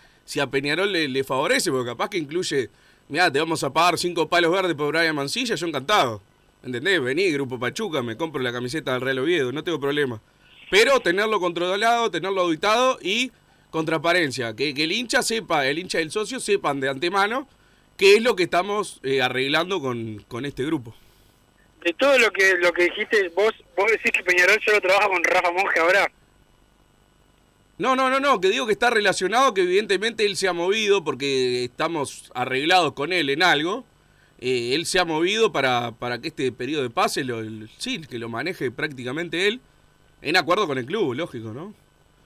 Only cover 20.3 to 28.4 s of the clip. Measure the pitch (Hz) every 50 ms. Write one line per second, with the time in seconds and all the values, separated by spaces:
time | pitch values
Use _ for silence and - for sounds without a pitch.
20.3 | - 117 135 143 135 - 127 156 160 143 117 113 - - _ _ _ _ _ _
21.3 | _ _ _ _ _ _ _ _ _ - - 170 170 - 262 277 277 247 233 214
22.3 | 185 196 190 190 190 180 175 175 170 175 175 170 - 202 214 - 233 208 190 170
23.3 | 165 180 208 226 - - _ _ - 180 196 226 220 - - 226 - 196 - 180
24.3 | 180 180 180 185 208 214 - 214 214 202 185 180 190 202 208 202 185 175 160 160
25.3 | 170 180 175 175 175 180 196 - - 170 165 170 185 202 175 - _ _ _ _
26.3 | _ _ _ _ _ _ _ _ _ _ _ _ _ _ _ _ _ _ _ _
27.3 | _ _ _ _ _ _ _ _ _ - 180 247 262 254 262 262 262 269 269 285
28.3 | 262 202